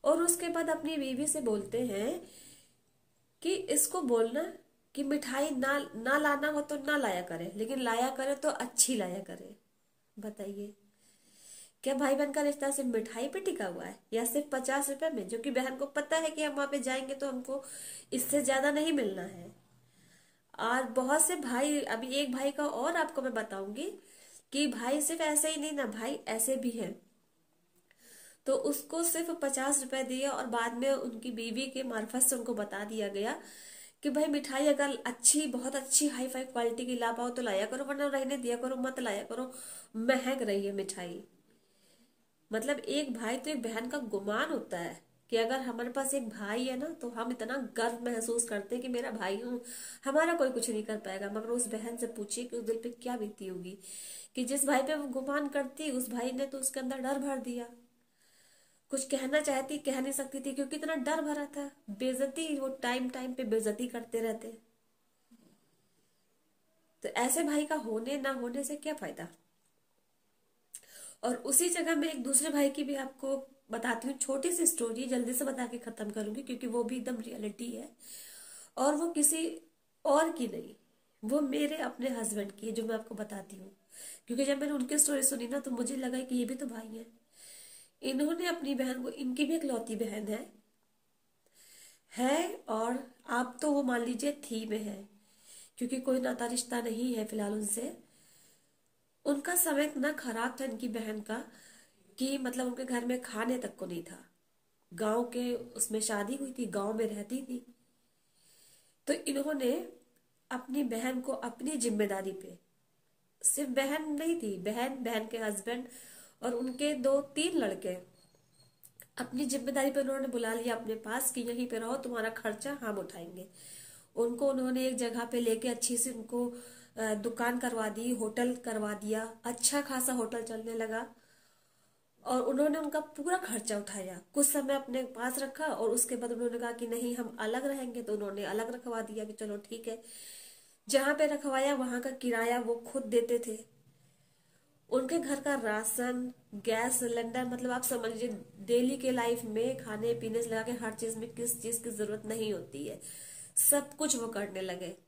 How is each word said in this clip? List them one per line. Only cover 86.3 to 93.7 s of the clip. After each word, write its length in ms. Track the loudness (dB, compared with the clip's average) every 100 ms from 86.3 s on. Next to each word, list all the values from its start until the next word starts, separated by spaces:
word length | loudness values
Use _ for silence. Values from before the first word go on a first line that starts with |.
| 0
ये 100 | 0
भी 100 | -2
तो 100 | -6
भाई 200 | -8 -10
हैं। 180 | -12 -14 -20 _ -20 -20 -20 -20 -20 -20 _
इन्होंने 440 | -2 2 2 2 0
अपनी 280 | 0 0 0
बहन 260 | 0 0
को, 60 | -4
इनकी 340 | -4 -2 2 2
भी 100 | 4
इकलौती 400 | 2 -2 -2 -2
बहन 300 | -2 -2 -2
है, 180 | -4 -6 -18 _ _ _ _ _ _ _ _ _ _ -20 -20 -20 -20 _
है 400 | 0 4 4 2 -4 -2
और 340 | 0 0 0 -4 -16 -2
आप 280 | 0 0 0
तो 100 | 4